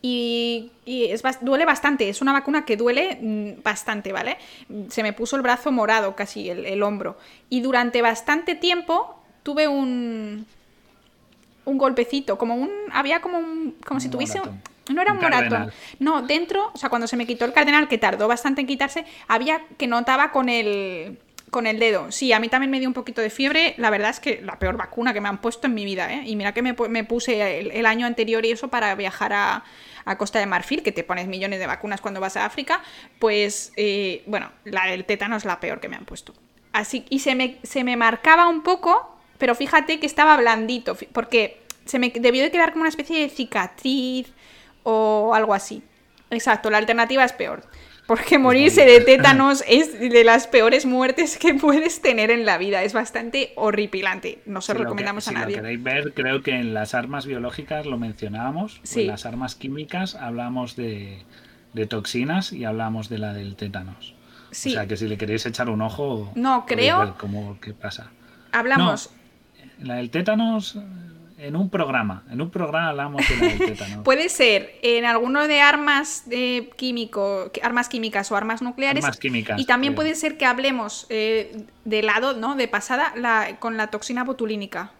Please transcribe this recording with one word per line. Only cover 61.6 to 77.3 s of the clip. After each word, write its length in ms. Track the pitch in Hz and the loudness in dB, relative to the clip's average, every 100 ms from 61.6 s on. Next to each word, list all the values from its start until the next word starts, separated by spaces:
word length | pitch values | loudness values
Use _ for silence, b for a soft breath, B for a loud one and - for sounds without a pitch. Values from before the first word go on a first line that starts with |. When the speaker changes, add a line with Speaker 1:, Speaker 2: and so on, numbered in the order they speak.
| B | B
Speaker 2:
de 120 | - 104 | -6 -4
toxinas 640 | 117 98 120 135 180 185 | -4 -4 -4 0 -2 -4
y 140 | 151 117 | -8 -6
hablamos 420 | 110 113 110 104 | -4 -4 -4 -6
de 120 | 110 | -6
la 120 | 107 | -6
del 220 | 104 101 95 | -8 -10 -10
tétanos. 600 | 104 98 92 95 - - B B B | -10 -10 -12 -16 -18 -20 B B B
Speaker 1:
Sí. 180 | - 269 | -10 -6
Speaker 2:
O 20 | |
sea, 120 | 240 98 | -4 -4
que 120 | 104 | -4
si 100 | 110 | -4
le 100 | 104 | -4
queréis 280 | 104 110 120 | -4 -4 -4
echar 240 | 113 120 | -4 -4
un 120 | 107 | -2
ojo, 480 | 110 - 143 117 101 156 | -4 -4 -4 -4 -6 -4
Speaker 1:
No, 300 | 254 254 240 | 0 0 0
Speaker 2:
podéis 160 | 233 254 | 0 2
Speaker 1:
creo 80 | 359 | 2
Speaker 2:
ver 140 | 403 - | 0 -4
cómo, 400 | - 101 101 98 | -8 -6 -8 -12
qué 120 | - | -14
pasa. 380 | 107 104 - - _ b b b | -12 -12 -14 -18 _ b b b
Speaker 1:
Hablamos. 600 | 226 233 269 175 208 - - _ _ _ _ 131 - | -2 2 2 2 0 -6 -20 _ _ _ _ -20 -14
Speaker 2:
No, 60 | 131 | -8
la 80 | 123 | -8
del 160 | 123 | -4
tétanos, 680 | 156 185 214 226 220 196 202 202 185 175 165 165 - | -2 0 0 2 -2 -6 -12 -14 -16 -18 -20 -20 -16
en 160 | 143 156 | -8 -2
un 120 | 190 | -2
programa, 520 | 190 147 131 107 95 - | 0 0 0 -2 -6 -10
en 80 | 120 | -8
un 120 | 165 | -6
programa 380 | 180 160 160 165 | -4 -4 -2 -2
hablamos 380 | 143 143 143 277 | -2 -6 -2 0
de 80 | - | 2
la 120 | 349 | 0
del 100 | 302 | 2
Speaker 1:
<laughs> 80 | 359 | -2
Speaker 2:
tétanos. 380 | 208 196 202 | -2 -10 -4
Speaker 1:
Puede 260 | 208 269 339 | 0 2 2
ser 460 | - 247 202 202 - | 4 4 4 0 -6
en 220 | 240 233 240 | 0 2 2
alguno 420 | 226 240 277 302 | 2 2 0 2
de 120 | 294 | 6
armas 680 | 285 294 294 277 294 - - | 6 6 2 0 0 -10 -8
de 400 | 247 247 247 247 - | -4 -2 -2 -6 -8
químico, 720 | 254 240 226 208 196 | -6 -4 -6 -4 -2